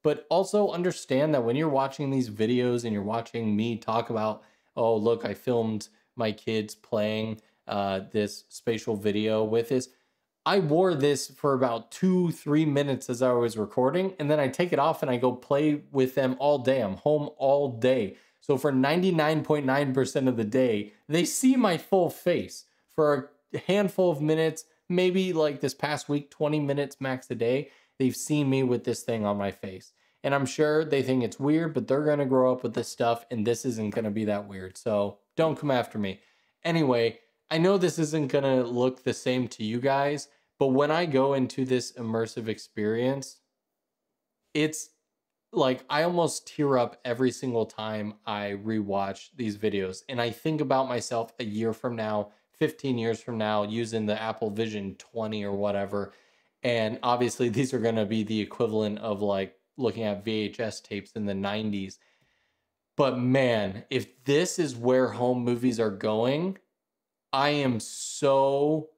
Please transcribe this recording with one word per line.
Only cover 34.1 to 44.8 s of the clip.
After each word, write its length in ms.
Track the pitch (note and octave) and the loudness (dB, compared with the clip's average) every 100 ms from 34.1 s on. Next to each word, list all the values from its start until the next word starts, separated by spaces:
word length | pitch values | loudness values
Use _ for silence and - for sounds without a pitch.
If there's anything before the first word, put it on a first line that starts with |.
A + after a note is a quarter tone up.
be 140 | G#2 | -2
that 240 | G#2+ G#2 G#2 | -2 -2 -6
weird. 300 | F#2+ F#2 - | -14 -14 -8
So 400 | - G#2 G2+ - _ - | -2 0 0 -4 _ 0
don't 220 | D#3+ C3 | 0 0
come 120 | D3 | 0
after 280 | B2+ A2+ A2+ | 0 0 -4
me. 220 | G2 F#2 _ _ _ _ | -6 -6 _ _ _ _
Anyway, 560 | - E3 C#3+ A#2+ A#2 A2+ _ _ _ | -2 2 2 2 2 -2 _ _ _
I 80 | D#3+ | 2
know 180 | F3+ G3+ | 4 4
this 220 | F3 D3 | 2 0
isn't 300 | D3+ D#3 C#3 | -2 0 0
gonna 340 | C#3+ C3+ C3 | 2 2 2
look 400 | A#2+ A#2+ B2+ B2+ | 0 0 0 0
the 100 | - | -6
same 360 | A#2+ B2+ B2+ A#2+ | -4 -2 -2 -2
to 160 | - | -4
you 160 | G#2+ A#2+ | -4 -2
guys, 480 | C3+ C3+ C#3+ D3 - _ _ _ | 0 0 0 -2 -8 _ _ _
but 100 | C3+ | 2
when 220 | C3 D3 | 4 4
I 160 | D#3 F3 | 2 2
go 280 | C3+ C#3 | 2 4
into 300 | C#3 B2+ - | 2 0 -2
this 280 | B2+ B2+ - | 0 0 -2
immersive 560 | - A2+ A2+ A2+ - A2 | -8 -4 -2 -2 -4 -6
experience, 880 | G#2+ - - G#2+ A2+ B2+ C#3 C3 - _ _ _ _ _ _ _ _ _ _ _ | -8 -8 -4 -2 2 0 -2 -8 -18 _ _ _ _ _ _ _ _ _ _ _
it's 360 | D3+ D3+ D#3 | 0 0 -2